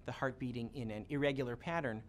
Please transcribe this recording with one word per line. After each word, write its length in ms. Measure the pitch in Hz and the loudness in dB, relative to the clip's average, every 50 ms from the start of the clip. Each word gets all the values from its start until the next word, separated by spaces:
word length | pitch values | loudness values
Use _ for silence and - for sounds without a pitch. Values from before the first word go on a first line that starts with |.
| - | -8
the 60 | 131 | -6
heart 260 | 123 - 139 131 110 | -2 0 0 0 0
beating 320 | - 131 123 117 120 117 110 - | -2 -2 -2 -2 -2 -4 -4 -4
in 160 | 139 117 110 | -4 -4 -2
an 160 | 104 107 107 - | -2 -4 -2 0
irregular 460 | 147 139 143 143 139 135 127 120 120 | 2 4 6 4 4 4 0 0 -2
pattern, 480 | - - 180 170 170 147 120 110 110 - | -2 -2 0 0 2 2 2 0 -2 -6